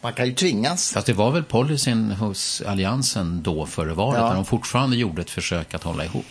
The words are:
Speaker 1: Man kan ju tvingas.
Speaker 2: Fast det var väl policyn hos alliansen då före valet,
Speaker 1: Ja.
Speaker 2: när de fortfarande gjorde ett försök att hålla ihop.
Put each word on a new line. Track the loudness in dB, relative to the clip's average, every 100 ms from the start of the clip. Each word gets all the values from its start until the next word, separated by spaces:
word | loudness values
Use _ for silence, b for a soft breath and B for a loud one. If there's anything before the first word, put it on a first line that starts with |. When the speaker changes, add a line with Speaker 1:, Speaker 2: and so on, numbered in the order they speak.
Speaker 1:
Man | -6
kan | -2 -2
ju |
tvingas. | 2 0 2 0 0 0
Speaker 2:
Fast | 0 2
det |
var | 4 4
väl | 2
policyn | 2 2 2 0 2 2 0
hos | 0 -2 -2 -4 -4 -2
alliansen | 0 0 2 0 0 0 0
då | 0 -2 -2
före | -4 -2
valet, | 0 0 2
Speaker 1:
Ja. | 2
Speaker 2:
när |
de | 2
fortfarande | 0 -2 0 0 2 2
gjorde | 0 -2
ett | -6
försök | -6 -2 -2 -4
att | -6
hålla | -6 -4
ihop. | -4 -4 -6